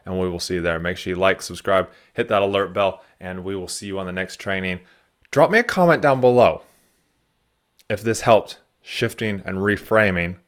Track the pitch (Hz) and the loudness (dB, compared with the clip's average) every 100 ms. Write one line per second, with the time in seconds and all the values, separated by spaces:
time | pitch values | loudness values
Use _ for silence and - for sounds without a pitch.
0 | 95 92 92 85 - 92 85 82 87 92 | -8 -4 -4 -4 -4 -4 -2 -2 -4 -6
1 | 92 90 95 92 - 87 - 95 92 - | -6 0 0 0 -6 -8 0 0 0 -8
2 | _ - - 104 98 101 95 98 98 - | _ -6 -2 0 2 0 -2 0 0 -2
3 | - _ 92 92 90 98 90 - 101 95 | -12 _ -12 -10 -8 -8 -8 -10 -8 -8
4 | 92 90 92 - 101 95 92 90 - _ | -6 -6 -8 -8 -6 -4 -4 -6 -10 _
5 | _ _ _ 135 160 220 233 - 170 143 | _ _ _ 0 2 2 0 2 2 4
6 | 143 131 123 123 95 78 - _ _ _ | 2 4 4 6 6 2 -8 _ _ _
7 | _ _ _ _ _ _ _ _ - 104 | _ _ _ _ _ _ _ _ -8 -4
8 | 110 110 117 107 - - _ _ - - | -2 0 6 4 4 -10 _ _ -14 -4
9 | 117 - 110 98 92 95 104 101 - 110 | -4 -2 -4 -4 -6 -2 0 0 2 4
10 | 104 90 87 92 | 4 2 -2 -8